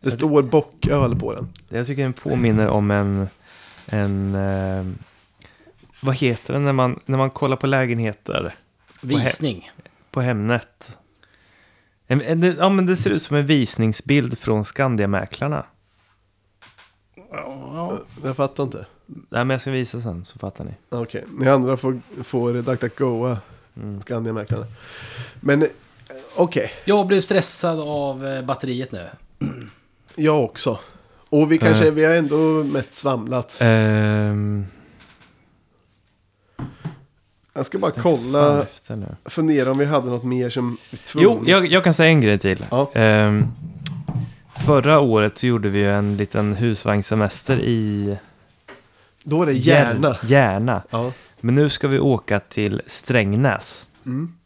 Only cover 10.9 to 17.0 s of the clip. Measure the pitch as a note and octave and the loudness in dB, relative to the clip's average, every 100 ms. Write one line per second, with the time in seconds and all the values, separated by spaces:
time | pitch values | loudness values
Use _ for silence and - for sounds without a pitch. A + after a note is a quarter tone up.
10.9 | - _ _ _ _ _ _ _ _ _ | -20 _ _ _ _ _ _ _ _ _
11.9 | _ _ C3 A#2+ E3 F3+ D#3 F#3 G3 F#3 | _ _ -2 0 2 2 2 2 2 2
12.9 | F#3 G3 G3 - D3 C#3+ D3+ A#2 - A2+ | 0 0 -2 -2 -2 2 0 0 0 -2
13.9 | G#2+ - C#3+ B2 A#2+ - A2 G#2 - C3+ | -2 0 0 0 -6 -2 -2 -2 -4 -2
14.9 | A2+ G2+ G2+ - - C#3 D3 - _ _ | 0 0 -2 -4 -8 -6 -6 -10 _ _
15.9 | _ _ _ _ _ _ _ - _ - | _ _ _ _ _ _ _ -20 _ -20
16.9 | _ | _